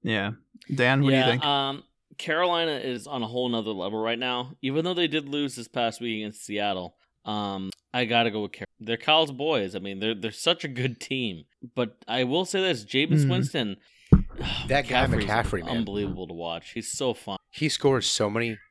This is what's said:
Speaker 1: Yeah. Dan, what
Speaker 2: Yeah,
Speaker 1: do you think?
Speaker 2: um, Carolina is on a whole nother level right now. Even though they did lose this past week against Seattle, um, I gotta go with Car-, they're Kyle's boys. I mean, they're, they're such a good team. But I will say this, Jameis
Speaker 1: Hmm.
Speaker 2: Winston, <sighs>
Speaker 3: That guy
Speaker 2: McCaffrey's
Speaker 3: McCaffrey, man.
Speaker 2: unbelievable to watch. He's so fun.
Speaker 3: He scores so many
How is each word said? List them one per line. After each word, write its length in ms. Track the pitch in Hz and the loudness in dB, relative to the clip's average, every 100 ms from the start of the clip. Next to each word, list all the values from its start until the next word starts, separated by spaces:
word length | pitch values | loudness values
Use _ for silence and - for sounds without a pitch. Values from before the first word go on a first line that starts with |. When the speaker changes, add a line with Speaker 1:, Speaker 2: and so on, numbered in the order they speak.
Speaker 1:
Yeah. 280 | - 110 101 117 _ - - | 0 0 -2 -6 _ -20 -6
Dan, 300 | 135 123 135 | 2 4 6
what 100 | 139 | 6
Speaker 2:
Yeah, 80 | 135 | 6
Speaker 1:
do 40 | 123 | 4
you 40 | |
think? 120 | 123 147 | 4 2
Speaker 2:
um, 380 | 139 139 139 - _ _ - | 2 2 -2 -10 _ _ -12
Carolina 540 | - 160 180 170 165 | -2 2 2 2 2
is 320 | 139 127 123 120 | 0 -2 -6 -6
on 140 | 139 | -6
a 60 | 110 | -4
whole 220 | 123 123 | -2 0
nother 220 | 117 107 | 0 -2
level 280 | 101 92 110 | -4 -4 -2
right 180 | 110 117 | -2 -2
now. 340 | 127 123 127 - | -2 -4 -6 -6
Even 200 | 131 143 170 | -2 0 0
though 80 | 180 | 0
they 120 | 170 | 0
did 200 | 151 143 | 0 -4
lose 260 | 143 143 123 | -4 -4 -6
this 120 | 113 | -8
past 340 | 127 117 110 | -2 -2 -2
week 160 | 120 110 | -4 -4
against 220 | 107 107 - | -6 -10 -6
Seattle, 500 | 104 104 92 90 _ _ _ | -2 0 -2 -6 _ _ _
um, 460 | - 107 104 98 95 - _ | -6 -4 -2 -4 -8 -10 _
I 120 | 123 117 | -4 2
gotta 260 | 117 113 | 2 2
go 100 | 107 | 0
with 100 | 104 | -6
Car-, 120 | - 98 _ | -10 -16 _
they're 180 | 113 113 | -6 -4
Kyle's 340 | - 156 156 | 2 2 2
boys. 440 | 127 151 143 95 98 | -2 -2 0 -2 -4
I 40 | |
mean, 200 | 98 98 | -8 -4
they're, 160 | 110 110 | -2 -2
they're 160 | 107 | -6
such 320 | - - 175 | -4 -2 -2
a 40 | 151 | -4
good 320 | 123 131 117 | -4 -4 -4
team. 460 | - 135 117 87 71 _ 120 127 | -8 -4 -4 -8 -16 _ -10 -4
But 220 | 117 - - | -4 -4 -4
I 160 | 120 | -2
will 220 | 127 156 185 | 2 0 0
say 160 | 190 | 0
this, 220 | 190 131 | 0 -2
Jameis 400 | 104 131 156 151 | 0 0 4 4
Speaker 1:
Hmm. 60 | 139 | 6
Speaker 2:
Winston, 480 | 123 131 156 110 98 _ _ - | 2 0 -2 -4 -6 _ _ 6
<sighs> 60 | - - - - - - | 6 6 -4 -4 -4 2
Speaker 3:
That 200 | 135 139 | 2 4
guy 180 | 123 127 | 2 4
Speaker 2:
McCaffrey's 180 | - 101 | 2 2
Speaker 3:
McCaffrey, 400 | 110 117 101 - | 2 2 -2 -2
man. 120 | 120 | -2
Speaker 2:
unbelievable 500 | 107 101 101 92 87 | -2 -2 -2 -4 -8
to 60 | |
watch. 380 | 85 85 85 - | -8 -6 -8 -8
He's 180 | 117 107 | -10 -8
so 220 | - 131 | -2 -2
fun. 240 | 113 - 110 _ | -2 -6 -10 _
Speaker 3:
He 200 | - 151 | -2 -2
scores 360 | - 143 131 104 | 2 4 4 2
so 240 | - 104 | 2 0
many 280 | 107 117 107 _ | 0 -2 -6 _